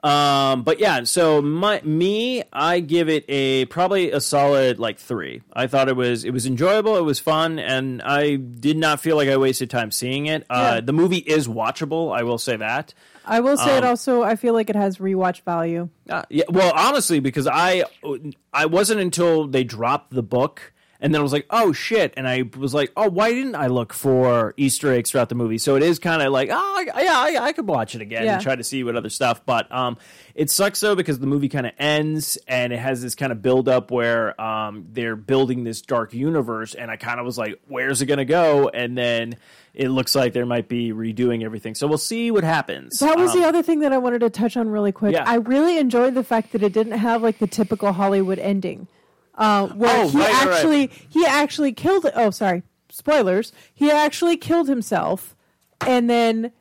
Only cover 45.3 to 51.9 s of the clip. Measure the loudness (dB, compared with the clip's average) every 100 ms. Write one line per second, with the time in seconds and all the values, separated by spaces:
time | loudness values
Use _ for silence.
45.3 | 0 2 2 4 2 2 2 2 0 0
46.3 | -2 -2 -2 0 0 -2 0 0 2 0
47.3 | 0 -4 -2 -2 0 -2 0 2 2 0
48.3 | -2 -2 -2 -4 -10 -16 _ _ _ _
49.3 | 0 2 4 2 0 2 4 4 4 4
50.3 | 4 4 4 4 4 0 -4 -4 2 4
51.3 | 4 0 0 -2 0 0